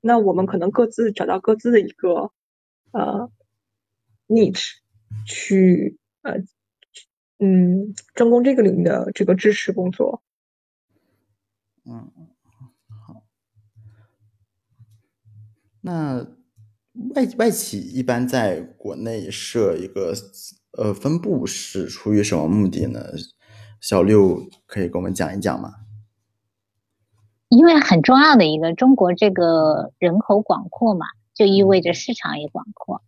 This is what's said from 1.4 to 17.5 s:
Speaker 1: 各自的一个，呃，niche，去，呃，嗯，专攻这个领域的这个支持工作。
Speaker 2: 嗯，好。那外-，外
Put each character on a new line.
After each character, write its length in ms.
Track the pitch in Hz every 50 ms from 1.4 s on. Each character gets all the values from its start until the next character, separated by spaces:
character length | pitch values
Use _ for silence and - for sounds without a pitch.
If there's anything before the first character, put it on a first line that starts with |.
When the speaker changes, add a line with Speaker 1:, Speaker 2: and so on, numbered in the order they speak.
Speaker 1:
各 160 | - - 220
自 140 | 214 - 233
的 100 | 240 220
一 80 | 185 - -
个， 380 | _ - 180 175 160 - 208 _ _ _ _ _ _ _ _ _ _ _ _ _
呃， 380 | 208 - - - 202 240 247 _ _ _ _ _ _ _ _ _ _ _ _ _ _ _ _ _ _ _ _
niche， 480 | 208 226 208 - 185 - - - - _ _ _ _ _ _ _ - - -
去， 720 | - - - - - 202 190 190 185 180 - - - - _ _ _ _ _ _
呃， 140 | 285 - - 185 - _ _ _ _ _ _ _ _ _ - - _ _ _ _ _ _ _
嗯， 560 | 208 196 190 185 180 175 180 190 202 214 202 - - _ _
专 160 | - 233 233
攻 120 | 233 240 247
这 120 | 269 269
个 80 | 254 220
领 160 | 196 180 -
域 40 | 175
的 300 | 170 - 123 123 - 202
这 120 | - 202
个 80 | 202 202
支 180 | 185 - 208 208
持 200 | - - - 190
工 180 | - 180 185
作。 320 | 185 - - - - - _ _ _ _ _ _ _ _ _ _ _ _ _ _ _ _ _ _ _ _ _ _ _ _ _ _ _ _ _ _ _ _ _
Speaker 2:
嗯， 240 | 123 120 113 110 - _ _ 165 160 _ _ _ _ _ _ 135 123 _ _ _ _ - - 107
好。 160 | 107 - 107 _ _ _ _ _ _ _ _ _ _ _ 110 110 107 _ _ 107 _ _ _ 110 _ _ _ _ _ _ _ _ _ _ _ 113 110 107 _ _ _ _ _ _ _ 107 - - - _ _ _ _ _ _
那 460 | - - 175 165 156 147 131 123 - - - _ _ _ _ _ - _ _ _ _ _ _ 240 214 254 277
外-， 120 | 285 254 247 - -
外 120 | 220 233